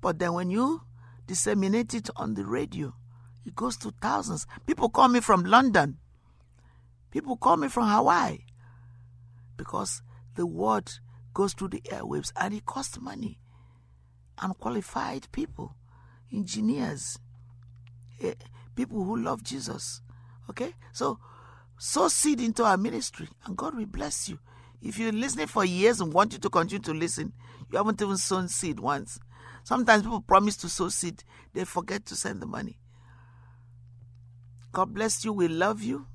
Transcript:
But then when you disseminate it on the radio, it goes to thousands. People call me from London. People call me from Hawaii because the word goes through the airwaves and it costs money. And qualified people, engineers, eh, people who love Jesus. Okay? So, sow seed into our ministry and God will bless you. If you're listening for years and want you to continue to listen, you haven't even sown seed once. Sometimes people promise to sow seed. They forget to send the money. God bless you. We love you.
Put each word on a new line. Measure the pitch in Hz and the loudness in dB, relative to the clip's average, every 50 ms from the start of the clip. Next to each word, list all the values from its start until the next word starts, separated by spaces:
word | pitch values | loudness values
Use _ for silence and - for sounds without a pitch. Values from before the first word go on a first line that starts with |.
But | - 180 180 160 | 0 0 0 0
then | 180 170 170 | 0 0 0
when | 175 180 180 | 0 -2 0
you | 180 214 247 277 320 320 - - - - - - - - - | 0 2 2 2 0 -2 -6 -16 -20 -20 -20 -20 -20 -20 -12
disseminate | - 190 175 - 208 208 202 190 190 202 233 240 226 - | -6 -4 -2 0 2 2 2 2 2 2 2 0 0 -4
it | 233 214 - - | -8 -8 -8 -8
on | - 226 220 220 | -6 -6 -4 -4
the | 202 202 | -4 -4
radio, | - - - - - - 175 147 131 120 - - - - - - - - - - | -2 -2 -2 -4 -4 -6 -8 -8 -8 -10 -14 -20 -20 -20 -20 -20 -20 -20 -18 -16
it | - - | -14 -8
goes | - 220 247 226 - | -4 -4 -4 -4 -4
to | - 220 - - - | -8 -12 -10 -4 -2
thousands. | 214 262 - - 233 180 151 - - - - - | 0 0 0 0 -2 -6 -6 -6 -10 -14 -12 -2
People | - 311 - - 226 | -2 0 2 2 2
call | - - 269 254 | 6 8 8 8
me | 247 247 | 8 4
from | 226 - 214 180 175 | 4 6 4 4 6
London. | 185 208 240 262 262 202 185 147 143 135 - - - - - _ - - _ - _ _ - - - - - - - - _ - - | 6 6 8 8 8 6 4 4 4 0 -8 -16 -20 -20 -20 _ -20 -20 _ -20 _ _ -20 -20 -20 -20 -20 -20 -20 -20 _ -20 -6
People | - 302 311 277 254 233 | -6 -6 -2 -2 -4 2
call | - - 339 | 6 6 6
me | 311 294 269 | 6 4 0
from | - 247 240 214 | 0 2 2 4
Hawaii | 208 214 240 - - - - - - - - - - - - - - - - - - - - - - - - - - - - - - | 4 6 6 6 4 4 4 0 -2 -6 -12 -20 -20 -20 -20 -20 -20 -20 -20 -20 -20 -20 -20 -20 -20 -20 -20 -20 -20 -20 -20 -20 -14
because | - - - - - 190 190 - - - - - - - - - | -14 -12 -8 -6 -6 -4 -4 -6 -8 -10 -18 -20 -20 -20 -14 -4
the | - 175 | -4 -4
word | 175 160 165 190 214 214 208 - - - - - - - - - - - | -2 -2 -2 0 2 2 0 0 -4 -14 -16 -18 -20 -20 -20 -20 -10 0
goes | - 196 196 - | 0 0 0 0
through | - 196 185 | -4 -6 -6
the | 180 - - - | -6 -8 -8 -8
airwaves | - - - - - - 143 - - | -10 -8 -6 -4 -4 -4 -4 -6 -4
and | - - 196 208 | -2 -2 -2 -2
it | 214 - | -6 -8
costs | - - 269 269 - - - | -8 -8 -6 -8 -8 -10 -10
money. | 247 269 - - 233 208 - - - - - - - - - - _ _ - - - _ _ - - - - - - | -12 -12 -10 -8 -10 -10 -10 -12 -20 -20 -20 -20 -20 -20 -20 -20 _ _ -20 -20 -20 _ _ -20 -20 -20 -14 -8 -6
And | 190 190 _ | -6 -6 _
qualified | - - 240 214 190 - - - - - - 269 - - - | -6 -6 -4 -4 -6 -6 -6 -4 -4 -4 -6 -8 -10 -10 -6
people, | - 302 - - - - - - - - - - - - - - - - - - | -6 -6 -6 -6 -12 -12 -12 -12 -18 -20 -20 -20 -20 -20 -20 -20 -20 -16 -8 -6
engineers, | 202 202 180 190 208 214 214 254 285 247 - 147 139 - - - - - - - - - - - - - - - - - - - - - - - - 262 | -6 -4 -4 -4 -2 0 0 0 0 -2 -4 -4 -6 -8 -10 -10 -12 -14 -20 -20 -20 -20 -20 -20 -20 -20 -20 -20 -20 -20 -20 -20 -20 -20 -20 -16 -6 -6
eh, | - - - - - - - - - - | -6 -6 -6 -14 -20 -20 -20 -20 -14 -6
people | - 247 - - 220 190 | -6 -6 -4 -2 -4 -2
who | 185 220 | -2 -2
love | 226 226 165 - 226 214 | -2 -2 -2 -4 -4 -6
Jesus. | - 247 277 - - - - - - - - - - - - - - - - - - | -10 -8 -8 -8 -8 -8 -8 -8 -10 -12 -12 -16 -20 -20 -20 -20 -20 -20 -20 -18 -16
Okay? | 208 - 240 311 - - - - - | -8 -8 -8 -8 -8 -14 -20 -16 -6
So, | - 269 277 233 - - - - - - - - - - - - | -2 -2 -2 -2 -4 -10 -20 -20 -20 -20 -20 -20 -20 -20 -20 -20
sow | - - - - 285 349 311 | -10 -6 -2 2 4 4 4
seed | - - - 302 294 240 | 4 4 4 4 2 2
into | 247 226 226 - 233 | 2 0 2 4 4
our | 220 196 190 | 4 4 4
ministry | 196 - - - 262 - - - 160 - - _ - | 2 -2 -2 -4 -6 -8 -8 -10 -16 -16 -16 _ -12
and | - 190 | -10 -8
God | 185 - 311 311 | -6 -6 -6 -4
will | 240 214 | -6 -8
bless | 208 196 - 294 294 - - - - | -6 -6 -6 -6 -4 -4 -4 -6 -6
you. | 170 147 - - - - - - - - | -8 -12 -14 -20 -20 -20 -20 -20 -20 -12
If | - - 214 208 | -10 -8 -4 -2
you're | 226 226 214 | -2 0 0
listening | 214 240 277 262 247 302 247 | 0 -2 -2 -2 -2 -4 -2
for | - 226 196 | 2 2 2
years | 185 180 180 196 220 240 202 | 4 4 6 6 6 6 6
and | 190 160 | 0 2
want | 151 175 202 220 - | 4 4 4 4 2
you | - | -4
to | - 202 | -4 2
continue | - 185 165 - 190 202 - | 4 4 2 2 -2 -6 -4
to | 165 156 | -4 -2
listen, | 156 165 165 - - 160 - - - - - - - - - | -2 -2 -2 -2 -4 -6 -8 -8 -12 -20 -20 -20 -20 -16 -4
you | - | -2
haven't | - 208 214 220 214 | 0 2 2 2 0
even | 214 196 196 | 0 0 0
sown | 185 - - 190 185 185 175 | 0 0 0 0 0 0 -2
seed | - - - 170 147 - | -4 -4 -4 -4 -6 -4
once. | 98 127 143 143 - - - - - - - - - - - - - | -2 -2 -2 -2 -4 -10 -14 -16 -16 -20 -20 -20 -20 -20 -20 -20 -4
Sometimes | - 254 247 247 240 220 214 202 | -2 0 2 6 6 6 6 6
people | 220 240 214 - | 2 -4 -4 2
promise | - - 190 202 208 202 - | 6 6 6 6 6 0 -2
to | - 170 | -6 -6
sow | - - 185 180 | -2 -2 -2 -2
seed. | 196 - - 175 - - - - - - - - _ | -2 -2 -4 -4 -6 -8 -18 -20 -20 -20 -20 -10 _
They | - 185 | -6 -6
forget | 175 - 180 175 - 190 202 - | -2 -4 -4 -4 -4 -6 -8 -8
to | - - | -8 -8
send | - - - - - | -6 -6 -6 -6 -6
the | - | -8
money. | - - - - 62 - - - - - - - - - - - - - - - - - - - - - - - - - - - - - - - - - - - - - - - - - | -8 -8 -8 -8 -10 -12 -14 -20 -20 -20 -20 -20 -20 -20 -20 -20 -20 -20 -20 -20 -20 -20 -20 -20 -20 -20 -20 -20 -20 -20 -20 -20 -20 -20 -20 -20 -20 -20 -20 -20 -20 -20 -20 -20 -6 0
God | 180 190 - - | 0 0 0 0
bless | 196 214 220 - - - | -2 0 0 0 0 -2
you. | 220 214 | -2 2
We | 202 180 170 | 2 2 2
love | 165 160 180 202 220 208 208 | 4 2 2 2 2 0 -4
you. | 226 262 285 277 - | -4 -4 -6 -8 -12